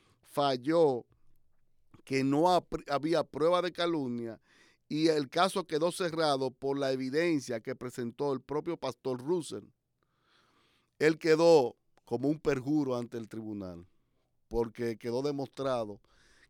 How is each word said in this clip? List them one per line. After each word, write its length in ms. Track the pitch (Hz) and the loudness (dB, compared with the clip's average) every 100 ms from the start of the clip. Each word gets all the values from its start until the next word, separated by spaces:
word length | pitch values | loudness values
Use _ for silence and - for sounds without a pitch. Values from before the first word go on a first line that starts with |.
| _ _ | _ _
falló 840 | _ - 143 127 127 170 156 123 - _ - - _ _ _ _ _ - - | _ 0 2 2 2 4 6 4 -4 _ -20 -20 _ _ _ _ _ -20 -4
que 180 | 135 | 0
no 300 | 135 143 175 | 2 4 4
ha-, 120 | 175 - 160 - | 4 0 -8 -4
había 340 | 143 151 165 | -2 0 0
prueba 380 | - 139 160 175 | 0 0 2 2
de 100 | 175 | 0
calumnia 680 | 165 170 160 131 120 113 107 _ _ _ _ - | -2 -2 -2 -4 -6 -8 -12 _ _ _ _ -8
y 200 | 151 160 | 0 2
el 220 | 151 131 | 2 0
caso 360 | 165 185 196 165 | 2 2 0 -4
quedó 260 | 151 175 | 0 0
cerrado 600 | - 180 160 156 139 131 | 0 -4 0 0 2 -2
por 260 | 123 139 139 | -4 -4 -2
la 160 | 135 | 0
evidencia 640 | 131 131 143 175 151 123 117 | -2 -2 0 2 0 -2 -6
que 160 | 131 127 | -6 -8
presentó 560 | 123 - 117 - 143 | -8 -8 -8 -4 -4
el 80 | 131 | -4
propio 380 | - 147 165 160 | -4 -6 -4 -6
pastor 440 | 135 - 131 123 | -6 -6 -4 -4
Russell. 440 | 135 180 147 107 - _ _ _ _ _ _ _ _ _ _ _ _ - | -2 -2 -4 -10 -14 _ _ _ _ _ _ _ _ _ _ _ _ 0
Él 180 | 151 160 | 2 2
quedó 580 | 165 156 170 160 120 - _ _ - | 2 4 8 6 4 -4 _ _ -6
como 240 | 120 135 | -2 -2
un 100 | 156 | -2
perjuro 560 | 160 135 123 156 135 123 | -2 -2 0 -2 0 -4
ante 220 | 117 117 | -6 -10
el 100 | 110 | -12
tribunal, 580 | 110 107 104 92 87 90 _ _ _ _ _ - | -12 -10 -10 -10 -12 -18 _ _ _ _ _ -6
porque 500 | 113 117 - 117 107 | -4 -2 -4 -6 -4
quedó 240 | 120 120 | -4 -2
demostrado 800 | 143 139 131 - 135 123 107 101 _ _ _ _ _ | -2 -4 -6 -6 -4 -2 -4 -10 _ _ _ _ _